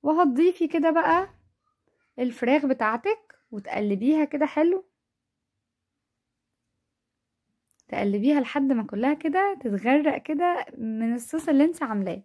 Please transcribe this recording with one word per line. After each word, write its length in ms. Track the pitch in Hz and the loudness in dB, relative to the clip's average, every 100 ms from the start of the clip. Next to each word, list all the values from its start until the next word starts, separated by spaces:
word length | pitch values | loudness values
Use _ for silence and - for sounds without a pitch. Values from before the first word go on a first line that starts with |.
وهتضيفي 640 | 285 311 339 247 339 349 320 | 0 2 2 4 2 2 -2
كده 220 | 330 320 | 0 2
بقى 380 | 320 330 339 381 _ _ _ _ _ _ _ _ - | 2 2 2 0 _ _ _ _ _ _ _ _ -6
الفراخ 480 | 247 233 240 294 277 | -6 -2 2 2 2
بتاعتك 720 | 254 214 233 381 427 _ _ _ | 0 0 -2 -2 -4 _ _ _
وتقلبيها 720 | 214 196 - 208 196 240 311 | -14 -8 -4 -2 0 2 2
كده 220 | 294 294 294 | 0 -2 -2
حلو، 380 | - 330 381 - _ _ _ _ _ _ _ _ _ _ _ _ _ _ _ _ _ _ _ _ _ _ _ _ _ _ _ _ _ _ | 0 0 0 -6 _ _ _ _ _ _ _ _ _ _ _ _ _ _ _ _ _ _ _ _ _ _ _ _ _ _ _ _ _ _
تقلبيها 520 | - 202 202 240 294 | -4 -2 0 2 2
لحد 320 | 247 294 269 | 0 0 2
ما 100 | 247 214 | 0 0
كلها 280 | 202 254 | -2 0
كده 440 | 294 320 349 392 392 | 0 -2 0 0 -2
تتغرق 580 | 240 202 214 277 302 269 | -4 -2 2 2 2 -2
كده 440 | - 302 349 349 - - | -4 -2 0 -2 -6 -10
من 360 | 220 220 226 | -8 -4 -2
الصوص 340 | 240 240 320 320 | -4 -4 -6 2
اللي 160 | 277 | 4
انت 180 | 311 330 | 4 2
عاملاه. 400 | 262 214 185 180 | -4 -4 -4 -6